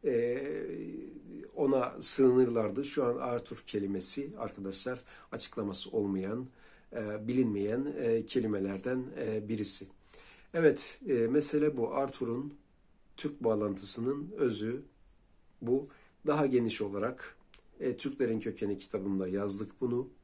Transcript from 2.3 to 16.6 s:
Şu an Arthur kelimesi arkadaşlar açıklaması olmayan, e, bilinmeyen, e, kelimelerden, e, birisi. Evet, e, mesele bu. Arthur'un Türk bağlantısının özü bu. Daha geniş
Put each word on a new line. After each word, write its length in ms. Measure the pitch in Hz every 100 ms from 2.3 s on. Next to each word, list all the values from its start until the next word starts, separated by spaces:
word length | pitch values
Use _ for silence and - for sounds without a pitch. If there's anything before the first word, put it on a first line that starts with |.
| 123 123 117 107 98
Şu 200 | 143 -
an 120 | 123 123
Arthur 480 | 127 120 - 110 -
kelimesi 640 | 107 101 95 - - 139 -
arkadaşlar 640 | 110 - 95 95 123 123 - - -
açıklaması 580 | 113 - - 101 95 -
olmayan, 560 | 123 101 95 95 113 131 - - - -
e, 360 | 117 107 104 110
bilinmeyen, 680 | 127 120 101 101 117 143 147
e, 280 | 117 113 110
kelimelerden, 760 | - 110 104 98 98 123 127 127 -
e, 300 | 117 110 104
birisi. 380 | 110 104 - 98 - _ - - - -
Evet, 460 | 170 160 - - - 233
e, 40 |
mesele 640 | 127 113 139 147 151 147 131
bu. 180 | 113
Arthur'un 600 | - 135 - 117 120 143 143 _ _ _ _ _ -
Türk 280 | - -
bağlantısının 840 | 117 107 104 98 - - 120 143 160 208
özü 460 | 131 104 107 127 147 _ - - _ - _ -
bu. 260 | 120 131 147 - - _ -
Daha 200 | 147 143
geniş 360 | 127